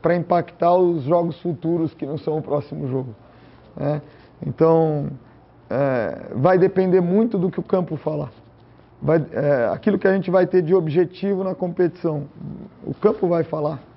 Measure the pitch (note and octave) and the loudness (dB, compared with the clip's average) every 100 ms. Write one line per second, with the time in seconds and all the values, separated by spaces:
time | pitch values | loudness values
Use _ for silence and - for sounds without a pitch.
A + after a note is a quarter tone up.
0 | E3 F3 E3+ F3 - - F3 F3+ F3+ E3+ | 2 0 2 0 -2 -2 2 4 2 0
1 | C3 F3 E3+ - F3+ D#3 D#3+ E3+ D#3+ - | 0 0 0 -6 -8 -6 -2 -2 -2 -6
2 | C#3 D3+ - D#3 - D3 - D#3 C#3 C3 | -8 -6 -4 -6 -4 -4 -4 -8 -6 -6
3 | B2+ G#2+ - - - - - - C#3 D3+ | -6 -14 -20 -20 -20 -20 -20 -6 -4 -4
4 | - - - _ D3 - D#3+ E3 D#3+ D3+ | -8 -20 -20 _ -10 2 4 4 2 0
5 | C#3+ C3+ - - _ _ - A#2+ C#3 B2+ | -6 -10 -18 -20 _ _ -6 -2 0 0
6 | G2 - - A2 D3+ F#3+ F#3 F#3+ F#3 F#3 | -4 -6 -10 0 2 4 4 2 2 2
7 | F3 G3 A#3 G3+ F3 - - F#3 E3+ D#3 | 2 2 2 0 -2 -4 -2 -2 -2 -6
8 | - D3+ C#3+ - - - - - _ - | -6 -6 -8 -12 -20 -20 -20 -20 _ -6
9 | C#3 E3 C#3+ A2 C#3+ C3+ A2+ - G#3+ G3 | 0 0 0 -2 0 2 2 0 0 2
10 | G3 F#3+ F3+ F#3 F3+ F#3 D#3+ F#3 D#3+ D#3 | 2 2 2 2 4 2 4 2 2 0
11 | F3+ - G3 F#3+ F#3+ F#3 F3+ E3+ F3 - | 0 -2 -4 -2 -4 -4 -6 0 -2 0
12 | E3 D3+ C#3+ - - - - - - - | -4 -4 -8 -14 -14 -14 -16 -14 -10 0
13 | - - F3+ E3+ E3 D#3+ D3 D3+ - | 0 2 0 0 -2 -4 -4 -6 -14